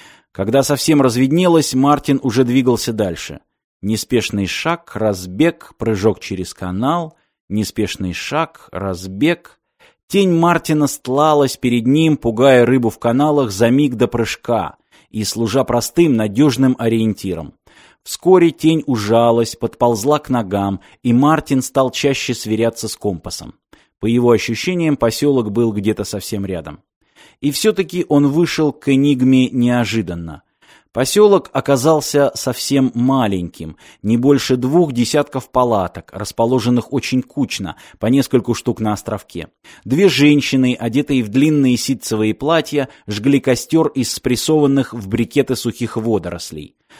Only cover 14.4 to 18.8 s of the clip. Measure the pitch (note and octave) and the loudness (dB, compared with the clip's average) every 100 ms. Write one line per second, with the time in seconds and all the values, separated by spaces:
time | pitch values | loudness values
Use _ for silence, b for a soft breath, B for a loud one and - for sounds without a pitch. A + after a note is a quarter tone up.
14.4 | - A2+ E2 - b b b G#2+ G#2 G#2+ | -4 -4 -4 -12 b b b -8 -6 -4
15.4 | A2+ C3 B2+ A#2+ - - E3+ A#2 G#2+ G2 | -2 0 0 -2 -2 2 2 2 0 2
16.4 | D3 A#2 C3 B2+ A2+ A2+ A2 G2 F#2+ E2 | 2 4 0 2 0 0 0 -2 -6 -8
17.4 | D2+ - b b b b - - F3 F#3 | -10 -16 b b b b -16 -4 4 6
18.4 | E3+ - D#3 D#3+ | 4 2 2 2